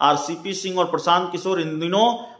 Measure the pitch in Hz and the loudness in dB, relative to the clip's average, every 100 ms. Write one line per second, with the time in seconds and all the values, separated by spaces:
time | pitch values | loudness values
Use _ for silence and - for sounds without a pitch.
0 | 139 143 - 170 196 190 190 185 170 160 | 2 2 0 -6 -6 -6 -4 -2 0 0
1 | 175 175 180 180 190 185 160 156 170 190 | 2 2 2 -4 -2 -2 -2 -4 0 2
2 | 233 233 - | 2 2 -6